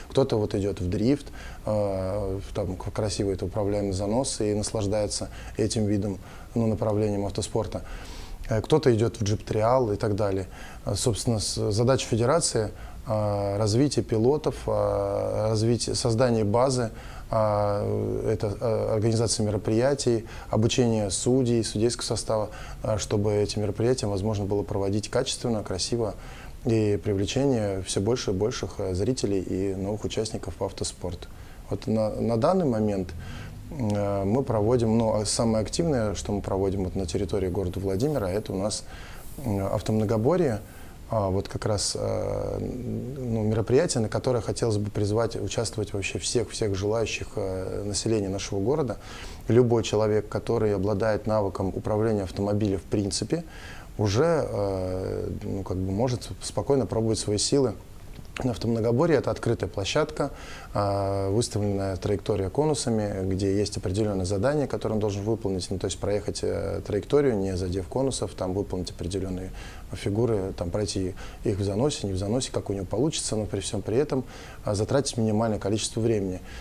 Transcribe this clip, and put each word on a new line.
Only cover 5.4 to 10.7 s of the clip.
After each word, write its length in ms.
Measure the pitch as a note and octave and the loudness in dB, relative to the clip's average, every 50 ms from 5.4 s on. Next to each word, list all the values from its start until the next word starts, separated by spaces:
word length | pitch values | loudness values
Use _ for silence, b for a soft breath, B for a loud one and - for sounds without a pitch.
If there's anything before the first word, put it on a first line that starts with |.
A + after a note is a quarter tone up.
| B B B - | B B B 0
этим 280 | A2 A2 - A#2 G#2+ | 0 0 2 2 2
видом, 320 | G2+ G#2 G2+ F#2+ G#2+ F#2+ F#2 B B B B B B - | 2 2 2 2 0 -2 -4 B B B B B B 0
ну, 100 | A#2+ A2+ | 0 2
направлением 600 | A2 A2 G2+ A#2+ A2 G#2+ G#2 G#2+ G#2 G#2 G2+ G2+ G2 | 2 2 2 2 2 2 2 2 2 0 0 -2 -2
автоспорта. 560 | G2 - G#2 - - A#2 G#2 F#2+ - F2 B B B B B B B B B B B B B - | -2 -4 -4 -2 -2 -2 -2 -2 -4 -8 B B B B B B B B B B B B B -2
Э, 120 | A#2 A2 | 0 0
кто-то 280 | G2+ - - D#3 - C3+ | 2 4 4 6 6 6
идет 300 | A#2+ G#2+ G#2 - - - | 6 6 4 2 2 0
в 40 | A2 | 0
джип-триал 680 | G2+ G#2+ G#2 - - - G#2+ G#2+ A2+ B2 C3 C3 G#2+ | 0 0 0 0 -2 0 2 4 4 4 4 4 2
и 40 | G#2 | 0
так 200 | G2 - A2 G#2+ | 0 0 0 0
далее. 320 | G2 A2 G2+ G2 F#2+ F#2 - B B B B | 2 0 0 0 -2 -4 -6 B B B B